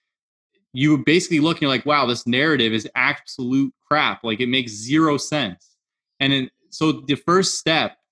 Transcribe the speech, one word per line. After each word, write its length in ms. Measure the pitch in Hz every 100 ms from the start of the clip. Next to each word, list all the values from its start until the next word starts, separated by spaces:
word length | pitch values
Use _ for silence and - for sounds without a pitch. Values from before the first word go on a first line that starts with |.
| _ _ _ _ _ _ _
you 260 | 127 147 151
basically 420 | 127 170 180 160
look 160 | 156 165
and 60 |
you're 80 | 147
like, 160 | 160 147
"Wow, 200 | 147 123
this 200 | 117 120
narrative 460 | 123 156 143 113
is 140 | 110 -
absolute 800 | 131 131 147 - - 123 131 139 - _
crap. 340 | 147 127 98
Like, 180 | 117 107
it 80 | 123
makes 240 | 131 120
zero 440 | 104 113 156 160 143
sense." 600 | - 147 101 87 _ _ _ _ _ _
And 120 | 135
then, 180 | 139 123 _ _
so 220 | - 160
the 240 | 127 135 135
first 420 | - 185 185 -
step 380 | 165 160 110 - _